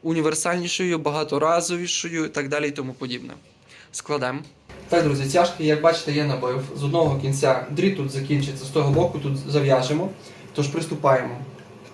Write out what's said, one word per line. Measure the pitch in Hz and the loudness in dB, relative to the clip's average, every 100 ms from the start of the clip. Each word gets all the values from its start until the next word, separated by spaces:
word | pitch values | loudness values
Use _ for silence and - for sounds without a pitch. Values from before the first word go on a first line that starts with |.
універсальнішою, | 160 165 156 156 175 175 175 - 185 165 | 0 2 2 0 -2 -2 -2 -2 0 0
багаторазовішою | 147 147 151 143 151 170 170 175 175 - 170 165 156 | 0 -2 -2 2 4 2 2 -4 -4 -4 -4 -4 -4
і | |
так | 156 139 | -4 -2
далі | 147 147 | -2 -2
і | |
тому | 143 131 | -4 -8
подібне. | 127 127 123 123 - - _ _ - - | -8 -8 -8 -10 -18 -20 _ _ -20 -16
Складемо. | - - 147 127 139 151 - - - - | -14 -4 -2 -2 -4 -10 -20 -20 -20 0
Так, | 170 | 2
друзі, | 156 139 135 | 2 0 2
цяжки, | 170 170 - 151 | 4 2 2 2
як | 151 | 4
бачите, | 165 165 - | 4 2 0
я | 147 143 | 0 0
набив. | 131 127 135 139 - | 0 -2 -4 -6 -4
З | |
одного | 143 170 156 139 | 0 2 2 2
кінця | 135 135 139 131 - | 0 2 2 2 0
дріт | 147 190 190 | 2 2 2
тут | 135 | -4
закінчиться, | 135 135 143 - - - | -4 0 0 0 -6 -2
з | |
того | 160 139 | 0 2
боку | 147 180 147 | 4 2 0
тут | 139 135 | -4 -4
зав'яжемо. | - 147 135 131 131 151 196 - - - - | 0 2 4 4 4 0 -2 -6 -18 -20 -10
Тож | - 143 | -4 -2
приступаємо. | 165 160 147 143 131 123 123 - - - - - | -2 -4 0 4 4 2 -8 -12 -16 -20 -20 -20